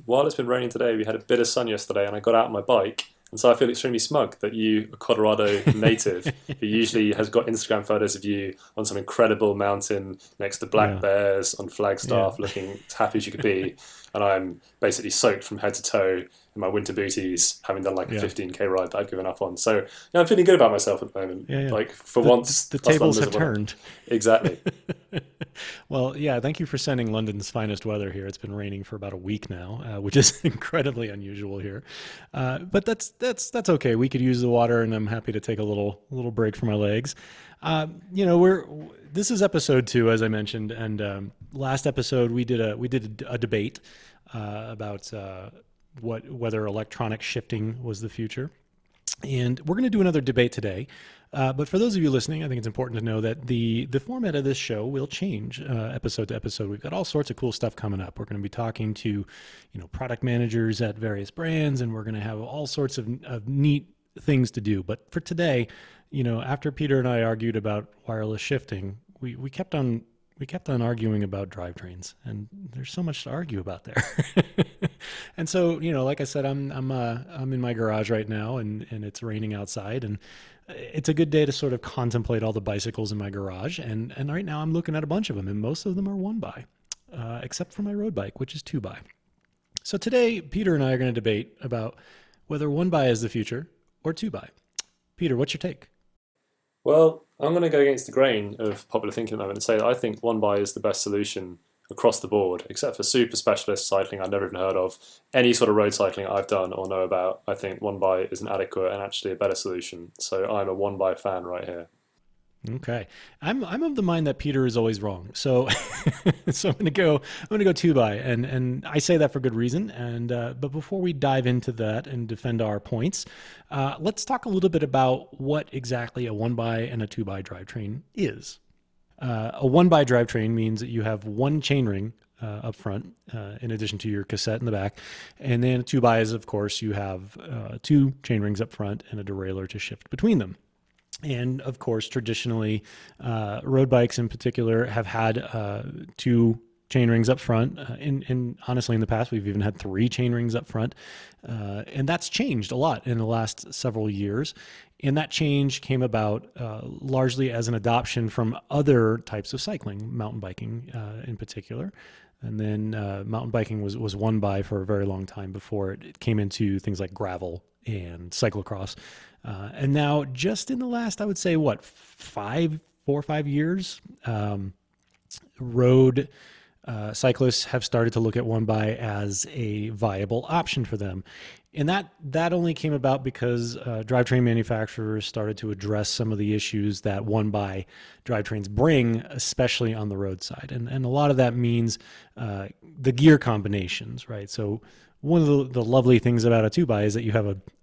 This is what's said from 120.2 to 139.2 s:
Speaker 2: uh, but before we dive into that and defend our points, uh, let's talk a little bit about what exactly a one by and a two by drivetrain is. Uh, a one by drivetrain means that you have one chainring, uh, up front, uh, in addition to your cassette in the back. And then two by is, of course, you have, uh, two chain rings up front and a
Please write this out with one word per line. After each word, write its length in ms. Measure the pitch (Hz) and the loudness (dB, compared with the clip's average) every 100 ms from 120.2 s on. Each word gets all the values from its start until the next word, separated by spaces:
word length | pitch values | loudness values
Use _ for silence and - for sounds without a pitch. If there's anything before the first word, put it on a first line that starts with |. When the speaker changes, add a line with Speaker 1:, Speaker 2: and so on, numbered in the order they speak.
| 120 | -4
Speaker 2:
uh, 220 | 120 120 123 | -4 -4 -6
but 120 | 139 | -6
before 300 | 151 - 196 | -6 -6 -2
we 100 | 180 | -2
dive 360 | 143 139 131 123 | 0 2 2 2
into 240 | 123 131 | 2 0
that 340 | 113 107 110 127 | -4 -2 -2 -6
and 220 | 127 113 | -8 -6
defend 340 | 113 127 113 | -6 -2 0
our 180 | 110 104 | 0 -2
points, 460 | - 113 151 - - - - - - | -4 -2 -2 -2 -10 -16 -20 -20 -8
uh, 240 | 135 135 143 | -4 -2 -2
let's 280 | 170 - - | -4 -4 -4
talk 200 | 254 240 | -4 0
a 40 | |
little 200 | 190 180 | 2 2
bit 140 | 165 | 2
about 580 | 143 135 131 131 - - | 2 4 4 2 -2 -8
what 280 | 135 151 - | -2 -2 -2
exactly 560 | 135 120 123 120 123 117 | -8 -4 -6 -6 -6 -4
a 80 | 104 | -2
one 180 | 117 | 0
by 280 | 117 117 113 | 0 0 -2
and 200 | 117 117 | -2 -4
a 60 | 107 | -4
two 180 | - 98 | -4 -6
by 160 | 98 | -6
drivetrain 600 | 95 92 95 117 101 127 - | -8 -12 -12 -8 -8 -8 -10
is. 460 | - 170 113 - - _ _ _ _ _ - | -4 -4 -4 -14 -18 _ _ _ _ _ -8
Uh, 300 | 127 113 113 - | -4 -4 -4 0
a 120 | 135 | 4
one 220 | 156 180 | 6 8
by 160 | 160 131 | 6 6
drivetrain 460 | 123 120 117 110 | 4 4 0 0
means 280 | 113 110 110 | 2 0 -2
that 80 | 120 | -4
you 140 | 113 | -2
have 240 | 110 107 107 | -2 -4 -4
one 340 | 104 139 151 | -2 0 0
chainring, 540 | - 143 117 98 107 - _ - | 2 2 2 -2 -6 -10 _ -12
uh, 200 | 107 104 | -10 -8
up 100 | 120 | -8
front, 400 | - 104 101 - - - | -8 -6 -6 -8 -18 -14
uh, 220 | 113 101 110 | -12 -12 -10
in 120 | 120 | -6
addition 260 | 110 107 104 | -4 -4 -4
to 100 | 110 | -4
your 160 | 101 | -4
cassette 380 | 98 104 - 110 | -4 -4 -2 -2
in 40 | 120 | -2
the 60 | |
back. 260 | 101 98 - - - - - | 0 -2 -6 -18 -18 -18 -8
And 200 | 135 117 | -2 2
then 220 | 127 127 | 2 2
two 160 | 123 135 | 2 4
by 220 | 120 113 | 6 6
is, 100 | 110 | 2
of 140 | 113 - | -2 -4
course, 360 | 104 104 - | -2 -2 -2
you 120 | 107 | -4
have, 440 | 101 98 92 98 - | -4 -4 -8 -12 -16
uh, 420 | - 120 107 117 | -12 -10 -10 -8
two 300 | - 147 135 135 | 4 6 6 0
chain 180 | - 113 | -2 0
rings 200 | 104 104 | 0 -2
up 100 | 113 | -4
front 320 | - 101 104 - | -6 -6 -6 -8
and 80 | |
a 40 | 107 | -10